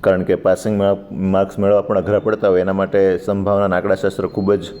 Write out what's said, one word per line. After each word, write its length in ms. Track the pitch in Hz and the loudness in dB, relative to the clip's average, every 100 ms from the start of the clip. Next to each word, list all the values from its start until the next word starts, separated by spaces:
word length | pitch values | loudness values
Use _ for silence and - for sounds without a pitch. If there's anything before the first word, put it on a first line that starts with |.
કારણ 220 | - 92 | 2 0
કે 120 | 90 | 0
પાસિંગ 440 | 90 92 92 110 104 | 0 2 0 0 0
મા-, 360 | 98 98 - | 2 0 -4
માર્ક્સ 440 | - 95 95 98 - | -4 0 0 0 0
મેળવવા 240 | 101 104 | 2 2
પણ 160 | - 101 | 2 -2
અઘરા 200 | 87 101 | 0 0
પડતા 300 | 110 107 104 | 0 0 2
હોય, 120 | 92 | 2
એના 120 | 90 | 0
માટે 460 | 98 95 101 98 90 | -2 0 2 2 2
સંભાવના 460 | - 101 98 101 | -2 -2 0 0
અને 120 | 101 90 | 2 0
આંકડાશાસ્ત્ર 500 | 95 95 98 95 92 | 0 0 -2 -4 -6
ખૂબ 280 | - 98 | -2 0
જ 100 | 101 85 - | 0 -2 -16